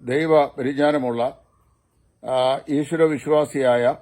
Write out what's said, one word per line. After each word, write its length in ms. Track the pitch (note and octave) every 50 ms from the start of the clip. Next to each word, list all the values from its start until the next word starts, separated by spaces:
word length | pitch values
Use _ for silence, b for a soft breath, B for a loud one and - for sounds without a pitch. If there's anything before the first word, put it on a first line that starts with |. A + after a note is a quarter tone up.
ദൈവ 460 | - B2 B2+ D3 D#3+ D#3+ D#3+ D3+ C#3+
പരിജ്ഞാനമുള്ള, 960 | - - - B2+ C3 C#3+ C3+ D3 D3 D3 D3 B2+ B2 A#2 A#2 A#2 C3 - - _ _ _ _ _ _ _ _ _ _ _ _ _ _ _ _ -
ആ, 360 | A2+ C3 B2+ B2+ C3 C3+ C3+ - -
ഈശ്വരവിശ്വാസിയായ, 1300 | C#3+ C#3+ D3+ D3 E3+ D#3+ D#3+ D#3+ D3+ C#3 - D3 D#3 D3+ D3 C#3+ - C#3+ C3 B2 A#2+ A#2+ A#2+ B2 D3 -